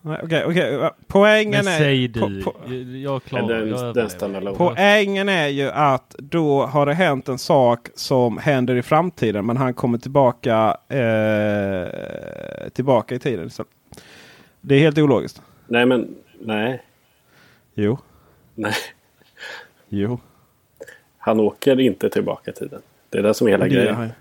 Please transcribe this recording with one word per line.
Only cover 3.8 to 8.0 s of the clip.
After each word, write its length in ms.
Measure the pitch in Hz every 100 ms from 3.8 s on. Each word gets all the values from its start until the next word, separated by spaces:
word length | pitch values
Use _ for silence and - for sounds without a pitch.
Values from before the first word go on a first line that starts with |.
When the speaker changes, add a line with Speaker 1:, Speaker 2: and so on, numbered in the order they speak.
| 123
Speaker 2:
överlever. 240 | 117 110
Speaker 3:
stannar 320 | - 101 98
långt. 160 | 98 98
Speaker 1:
poängen 720 | 175 165 202 208 202 196 202
är 180 | 190 147
ju 220 | 139 135
att 440 | 98 147 127 _ -
då 460 | 139 170 151 139 120
har 200 | 151 143
det 80 |
hänt 360 | 156 185 135 139
en 80 | 131
sak 500 | - 156 123 120 -
som 420 | -